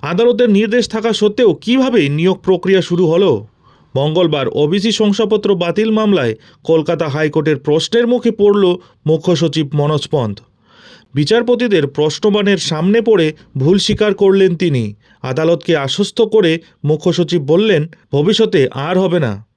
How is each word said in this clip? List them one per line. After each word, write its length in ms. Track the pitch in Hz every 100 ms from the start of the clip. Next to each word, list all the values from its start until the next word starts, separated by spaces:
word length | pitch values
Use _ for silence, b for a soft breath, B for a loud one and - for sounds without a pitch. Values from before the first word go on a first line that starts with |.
| 143
আদালতের 420 | 180 233 226 247
নির্দেশ 380 | 202 214 240 226
থাকা 240 | 220 220
সত্ত্বেও 420 | 214 208 208 233
কিভাবে 540 | 160 - 254 262 240 143
নিয়োগ 320 | 147 175 190
প্রক্রিয়া 420 | - 185 185 190
শুরু 240 | 165 175 175
হলো? 400 | 170 196 113 107 _ b b b 131
মঙ্গলবার 500 | 147 160 175 151 131
ওবিসি 400 | - 147 196 208
শংসাপত্র 640 | 214 214 202 220 214 208
বাতিল 360 | 190 170 170 220
মামলায় 440 | 214 214 190 123 110 b b
কলকাতা 440 | - 160 151 165 160
হাইকোর্টের 480 | 139 156 156 151 143
প্রশ্নের 500 | 139 151 - 233 233
মুখে 240 | 247 240
পড়ল 460 | 214 202 202 190 180 b b -
মুখ্য 300 | 156 170 170
সচিব 340 | 165 156 143
মনোজ 340 | 147 147 151 -
পন্থ। 300 | 156 117 101 _ _ b b b b b
বিচারপতিদের 720 | 135 147 226 233 240 240 190 147
প্রশ্নবাণের 720 | 143 151 147 214 202 202 190
সামনে 420 | - 156 175 226
পড়ে 320 | 220 214 156 151 b 135
ভুল 220 | 135 196
স্বীকার 360 | - - 214
করলেন 420 | 196 202 196 190 170
তিনি। 380 | 180 135 110 104 b b
আদালতকে 540 | 131 135 160 170 - 160
আশ্বস্ত 460 | 139 - 202 -
করে 360 | 220 220 175 165 b b
মুখ্য 280 | 143 151 180
সচিব 300 | 175 160 170
বললেন, 440 | 139 165 220 175 156 b b
"ভবিষ্যতে 560 | 139 160 226 220 180 131
আর 260 | - 147 180
হবে 220 | 190 175
না।" 280 | 135 104 110